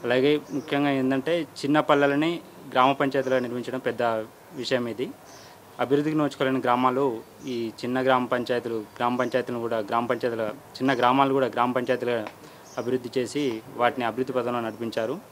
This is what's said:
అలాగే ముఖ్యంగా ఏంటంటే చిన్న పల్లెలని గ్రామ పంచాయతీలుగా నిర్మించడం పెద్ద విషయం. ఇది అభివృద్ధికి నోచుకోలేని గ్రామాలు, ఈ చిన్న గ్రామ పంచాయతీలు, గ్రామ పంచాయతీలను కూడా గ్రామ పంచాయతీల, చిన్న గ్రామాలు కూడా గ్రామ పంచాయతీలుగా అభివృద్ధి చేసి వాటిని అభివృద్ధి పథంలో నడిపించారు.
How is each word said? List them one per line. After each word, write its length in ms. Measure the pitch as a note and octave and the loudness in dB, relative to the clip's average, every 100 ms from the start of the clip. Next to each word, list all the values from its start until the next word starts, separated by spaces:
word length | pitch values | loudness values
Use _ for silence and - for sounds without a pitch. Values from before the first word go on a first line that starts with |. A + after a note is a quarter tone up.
అలాగే 360 | A#2+ B2+ C#3 D3+ - | 2 2 4 2 -2
ముఖ్యంగా 400 | C3+ - C#3+ C#3+ | -8 -2 0 2
ఏంటంటే 520 | C3+ C3 C3+ C3 E3+ | 2 0 0 0 -2
చిన్న 380 | D3+ - C#3 D3+ | -2 -6 2 2
పల్లెలని 600 | D3 C#3+ C#3+ C#3+ D#3+ E3+ - - - | 4 4 4 4 0 -2 -10 -18 -2
గ్రామ 200 | C3 C3 | 4 4
పంచాయతీలుగా 480 | C#3 C#3 C#3 C3 B2+ | 4 2 0 2 0
నిర్మించడం 380 | B2 B2 A#2 B2+ | 0 -6 -6 -4
పెద్ద 240 | B2+ A2 A#2+ A2 A2 - - D3 | -4 0 0 0 -4 -14 -16 -10
విషయం. 320 | A#2 B2+ A#2+ | -2 -2 -2
ఇది 220 | G#2+ E3 - - - - - - - | -6 -8 -10 -20 -20 -20 -20 -20 -6
అభివృద్ధికి 360 | A#2+ C#3+ D3+ D#3 | 2 2 2 0
నోచుకోలేని 440 | D3 - C3+ C3+ | 0 0 0 2
గ్రామాలు, 600 | B2 B2 B2+ B2+ C#3 A2+ - - D3 | 2 2 2 2 -2 -4 -12 -14 -8
ఈ 260 | A#2+ A2+ - | -6 -6 -6
చిన్న 180 | B2 B2+ | -4 0
గ్రామ 240 | B2+ B2+ B2 | 4 2 2
పంచాయతీలు, 480 | B2 A#2+ A#2+ A#2 | -2 0 -2 -2
గ్రామ 420 | A2+ G#2 - A#2+ B2 | -6 -8 -4 -2 0
పంచాయతీలను 440 | B2 B2+ A#2 A#2+ | 0 0 -2 -4
కూడా 180 | A#2 A2+ | -2 -4
గ్రామ 280 | G#2 A#2 A#2+ | -2 -2 0
పంచాయతీల, 360 | A#2+ B2 A#2 G#2+ | -2 -2 -2 -4
చిన్న 460 | - - - C3 | -6 -16 -4 0
గ్రామాలు 380 | B2 B2 C3+ C3+ | 4 4 6 4
కూడా 140 | C3+ B2 | 4 2
గ్రామ 260 | A2+ B2 | 2 0
పంచాయతీలుగా 540 | B2+ A#2+ B2 A#2+ A#2+ G#2 - - - - - | 2 0 0 0 -2 -4 -14 -20 -20 -12 -8
అభివృద్ధి 420 | A#2 B2+ B2 B2+ | -2 -2 -2 -4
చేసి 420 | A#2+ D3 C#3+ A2 A2 A2+ | -2 -2 -2 -4 -10 0
వాటిని 300 | A#2+ B2 A#2 | 0 2 -2
అభివృద్ధి 260 | A2+ C3 | -2 -2
పథంలో 280 | B2+ A#2+ A#2+ | -2 -2 -2
నడిపించారు. 580 | A2+ G#2+ A#2 A#2 A2+ E3 - | -4 -6 -6 -4 -4 -6 -10